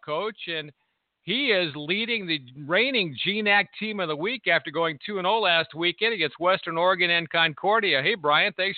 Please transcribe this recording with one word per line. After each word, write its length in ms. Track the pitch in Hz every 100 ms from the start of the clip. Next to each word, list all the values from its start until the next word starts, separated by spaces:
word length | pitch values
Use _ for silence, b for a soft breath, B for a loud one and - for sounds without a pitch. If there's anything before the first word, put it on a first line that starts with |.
| -
coach, 320 | 151 208 220 -
and – 240 | 165 147 - _ _ _ _
he 240 | - 226 277
is 260 | 196 170 143
leading 520 | 147 196 226 233 180
the 120 | 156 123 131 143
reigning 500 | 180 254 262 175 127
G 180 | 170 202
nac 280 | 208 202 196 -
team 200 | 214 214
of 80 | 170
the 80 | 151
week 320 | 185 254 -
after 220 | 165 165
going 300 | 156 165 147
two 140 | - 202
and 80 | 180
oh 140 | 226
last 340 | 196 170 160
weekend 400 | 156 170 170 220
against 260 | 220 151 -
Western 380 | 170 185 175 165
Oregon 320 | 180 190 175
and 180 | 170 165
Concordia. 760 | 170 165 147 190 220 202 139
Hey, 100 | 151
Brian, 400 | 220 147 151 196 -
thanks 220 | 190